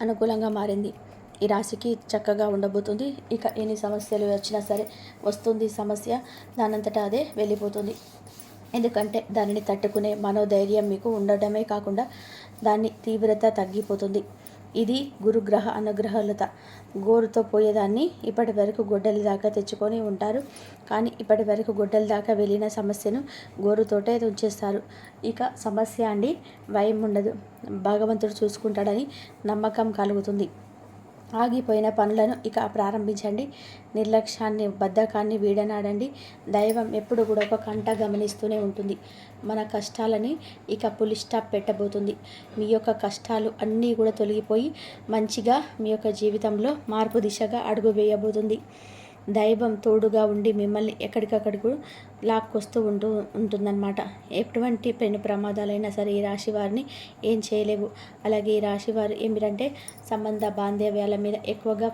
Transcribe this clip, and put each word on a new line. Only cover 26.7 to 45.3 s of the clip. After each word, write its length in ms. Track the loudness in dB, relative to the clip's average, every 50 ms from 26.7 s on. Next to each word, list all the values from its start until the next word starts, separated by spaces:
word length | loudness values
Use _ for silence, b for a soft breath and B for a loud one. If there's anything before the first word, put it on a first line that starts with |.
| 0 2
భయం 240 | 2 2 2 2 0 0
ఉండదు, 240 | 2 2 0 0 -2 -4 -10 -16 -18 -16 -12 -10 -8 -4 0 0
భగవంతుడు 480 | 2 2 2 2 2 0 0 -2 0 0
చూసుకుంటాడని 640 | 0 -2 0 -2 -4 -2 -2 0 0 0 0 0 -2 -4 B B B B B -6 -4 -2
నమ్మకం 380 | -2 0 0 0 0 0 0 0 0 0
కలుగుతుంది. 480 | 0 0 0 0 0 0 -2 -2 -2 -2 -4 -10 -20 -20 -20 -20 -20 -20 -20 -20 -20 -20 -20 -20 -14 -6 0 0
ఆగిపోయిన 460 | 2 2 2 0 2 2 2 4 4 2 2 2
పనులను 380 | 2 2 4 4 4 4 2 -2 -4 -4
ఇక 100 | -2 0 -2 0 0
ప్రారంభించండి. 680 | 0 0 0 0 0 -2 -2 -2 -2 -2 -2 -2 -2 -4 -6 B B B B B B B -6 -2 -2
నిర్లక్ష్యాన్ని, 680 | 2 4 4 4 4 2 -4 -4 -2 -2 0 0 -2 -2 0 0
బద్ధకాన్ని 540 | -2 2 4 4 2 4 2 0 0 0 0 2 2
వీడనాడండి. 640 | 2 2 2 2 0 -2 -2 -2 -2 -2 -2 -4 -4 -6 B B B B B B 0 2
దైవం 320 | 4 4 4 2 2 0 -2 -2 -4
ఎప్పుడు 240 | -2 0 2 2 2 4
కూడా 140 | 4 2 2 2
ఒక 120 | 0 -2 -2
కంట 240 | -4 -6 -2 -2 0 0 0
గమనిస్తూనే 560 | 0 0 0 0 0 -2 -2 -4 -2 -2 0 0 -2 -2
ఉంటుంది. 280 | -4 -4 -4 -4 -6 -6 B B B B B B B -10 -6 -4
మన 100 | -4 -4 -4 -2 -4
కష్టాలని 580 | -4 -4 -6 -6 -2 0 0 2 2 0 -2 -4 -4 B B B B B -6 -4
ఇక 100 | -2 -2 -4 0 0
పులి 180 | 0 0 0 -2 -2
స్టాప్ 260 | -2 -2 -2 0 0 -2
పెట్టబోతుంది. 640 | -2 0 0 -2 0 -2 -2 -2 -2 -2 -2 -4 -6 B B B B B B B -4
మీ 100 | 0 2 2
యొక్క 160 | 2 4 2 0 0 -2
కష్టాలు 460 | -4 -4 -6 -6 -4 -2 0 0 -2 -2 -2 -2
అన్నీ 280 | 0 0 2 2 2 2 4
కూడా 140 | 2 2 2 2
తొలగిపోయి 480 | 0 0 0 -2 0 2 2 2 2 0 -4 B B B B B B -2 0
మంచిగా 420 | 0 2 0